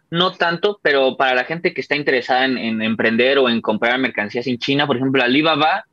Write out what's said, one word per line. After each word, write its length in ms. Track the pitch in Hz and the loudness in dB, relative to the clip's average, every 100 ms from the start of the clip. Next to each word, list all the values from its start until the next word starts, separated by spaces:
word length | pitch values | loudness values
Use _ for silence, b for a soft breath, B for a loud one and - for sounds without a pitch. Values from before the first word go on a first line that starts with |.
| _ | _
no 220 | 170 185 | -2 -2
tanto, 460 | 185 170 170 208 202 | 0 -2 0 -2 0
pero 340 | 156 139 131 - | 0 2 2 2
para 180 | 131 | 0
la 100 | 127 | 0
gente 300 | 123 165 175 | -2 -4 -4
que 60 | 151 | -4
está 160 | - 143 | -4 -4
interesada 480 | 147 131 117 127 | 0 0 0 0
en, 140 | 131 123 | 0 -2
en 220 | 113 110 | -4 -4
emprender 560 | 110 110 113 113 127 139 | -2 0 0 2 2 4
o 100 | 123 | 2
en 120 | 117 | 0
comprar 380 | - 107 117 127 | -2 -2 0 0
mercancías 480 | 127 110 104 123 120 | -2 -4 -6 -6 -4
en 120 | 120 | -4
China, 280 | - 139 147 | -2 0 0
por 100 | 123 | 0
ejemplo, 260 | 131 135 | 0 2
Alibaba 640 | 123 135 160 151 156 190 - | 2 2 2 2 0 0 -6